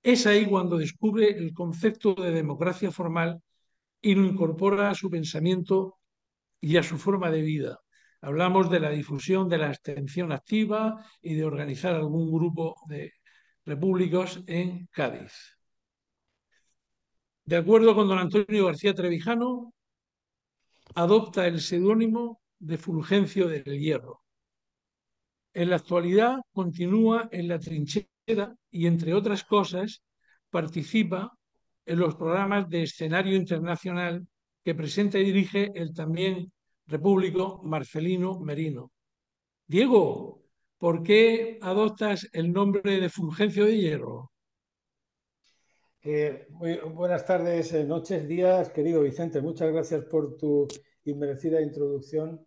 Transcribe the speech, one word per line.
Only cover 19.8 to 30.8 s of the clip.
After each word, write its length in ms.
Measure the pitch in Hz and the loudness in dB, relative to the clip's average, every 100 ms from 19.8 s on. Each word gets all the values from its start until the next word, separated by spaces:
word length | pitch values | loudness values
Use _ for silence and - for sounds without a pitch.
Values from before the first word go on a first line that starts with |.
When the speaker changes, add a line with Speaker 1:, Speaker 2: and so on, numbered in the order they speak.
| _ _ _ _ _ _ _ _ _ _ _ - | _ _ _ _ _ _ _ _ _ _ _ -2
Speaker 1:
adopta 520 | 175 214 220 - 180 | 4 4 4 -2 0
el 140 | 170 | -2
seudónimo 800 | - 175 190 220 226 226 233 226 _ _ | -4 0 2 2 2 -2 -4 -10 _ _
de 180 | 156 160 | -8 -8
Fulgencio 680 | - 165 156 202 180 196 175 | -4 -6 2 2 2 0 -2
del 320 | 151 139 143 | -2 -6 -4
Hierro. 440 | 151 135 - - _ _ _ _ _ _ _ _ _ _ _ _ _ | -2 -2 -6 -20 _ _ _ _ _ _ _ _ _ _ _ _ _
En 160 | 190 175 | -4 0
la 80 | 170 | 0
actualidad 640 | - 175 175 196 233 262 - | 0 0 4 4 4 0 -6
continúa 800 | - 180 170 175 214 220 226 226 | -6 -6 -4 0 4 4 2 -2
en 160 | 180 175 | -6 -4
la 100 | 170 | -6
trinchera 960 | 160 156 143 208 - _ - 214 208 - _ | -6 -6 -4 -4 -6 _ -4 -2 -2 -10 _
y, 160 | 180 170 | -2 0
entre 280 | 170 160 | 2 2
otras 320 | 190 196 196 - | 0 0 -4 0
cosas, 580 | 233 170 180 214 - _ _ _ _ _ | 0 0 -4 -6 -10 _ _ _ _ _
participa 840 | 175 160 170 | -4 -4 -6